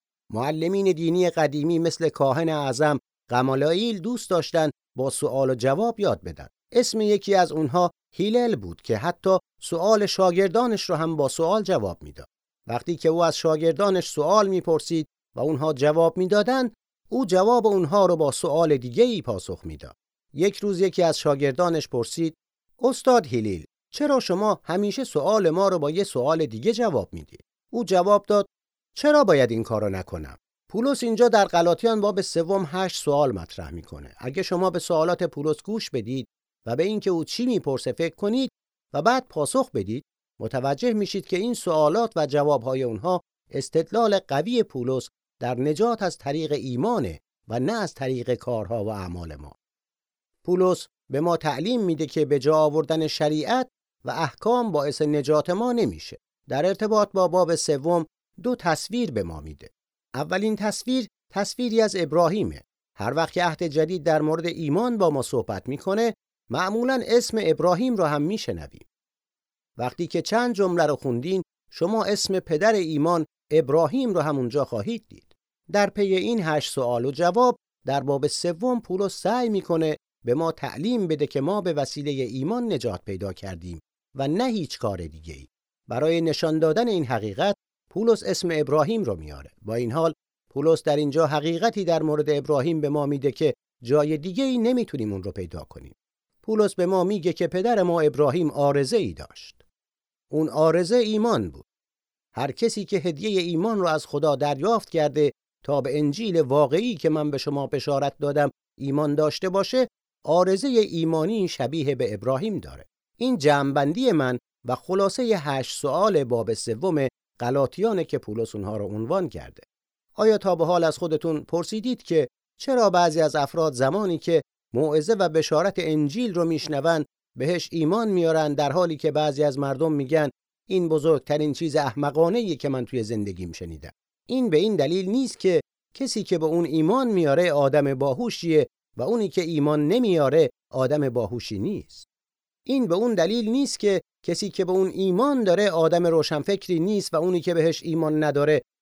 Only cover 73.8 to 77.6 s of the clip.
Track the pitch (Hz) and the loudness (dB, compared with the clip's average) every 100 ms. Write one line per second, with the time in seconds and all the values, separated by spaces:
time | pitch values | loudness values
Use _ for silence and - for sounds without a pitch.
73.8 | 156 240 254 175 147 143 123 135 131 117 | 2 0 -2 0 0 -2 -2 -2 -2 -4
74.8 | 123 233 - 98 _ _ _ _ - 202 | -6 -8 -10 -20 _ _ _ _ -4 0
75.8 | 202 208 196 190 202 233 165 151 - - | 0 0 0 0 0 -2 0 0 -2 -4
76.8 | 120 120 123 135 175 190 247 - | -2 -2 -2 0 0 4 2 2